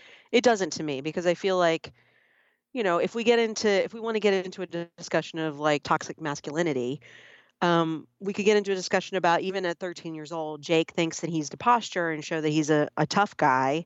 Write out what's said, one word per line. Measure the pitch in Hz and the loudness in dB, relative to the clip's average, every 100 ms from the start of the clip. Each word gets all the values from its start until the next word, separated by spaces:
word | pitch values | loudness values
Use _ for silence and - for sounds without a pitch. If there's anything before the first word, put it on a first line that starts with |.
| - - _ | -20 -20 _
it | 240 | 2
doesn't | 240 214 170 | 4 4 0
to | - | -4
me | 156 135 | -4 -4
because | 151 180 175 | -4 -2 0
I | |
feel | 170 196 185 | 0 0 2
like, | 170 165 - - _ _ _ _ _ _ _ | 4 2 -4 -20 _ _ _ _ _ _ _
you | 254 | -4
know, | 196 170 | 0 0
if | 185 233 | 0 0
we | |
get | 226 233 | 2 2
into, | 226 214 214 | 2 0 0
if | 196 160 226 | 2 0 -4
we | |
wanna | 226 220 | -6 0
get | 202 190 185 | 2 0 -2
into | 185 | -8
a | 180 | -10
discussion | 170 170 - - 165 - 165 | -8 -10 -12 -4 -4 -2 -4
of, | 160 143 | -6 -2
like, | 151 147 | 0 2
toxic | - 156 - - | 2 -2 -2 -8
masculinity, | 156 147 - 151 170 131 123 151 - - - - _ - | -8 -8 -6 -2 -2 -2 -2 -6 -12 -20 -20 -20 _ -2
um, | 175 170 160 156 - - | 2 4 2 -2 -10 -12
we | 196 | -8
could | 202 202 | 0 2
get | 208 | 4
into | 202 | 2
a | 185 | -2
discussion | 180 190 - 190 | 0 -2 -2 0
about | 170 170 | 2 2
even | 185 190 180 | 0 -4 -4
at | 170 | -4
thirteen | 185 170 170 160 | -8 -10 -12 -12
years | 151 | -10
old, | 165 156 151 | -8 -8 -8
Jake | 147 165 160 | 0 2 2
thinks | - 165 - | 0 -2 -2
that | 175 | -4
he's | 160 143 | -2 -4
to | - | -2
posture | 240 240 - 185 165 | 2 2 2 -4 -4
and | 151 | -4
show | - 160 | -4 -2
that | 151 | 0
he's | 156 151 | 2 4
a, | 151 147 - | 4 2 0
a | 151 | 0
tough | 202 208 - | 2 0 2
guy, | 147 131 135 156 | 4 4 2 0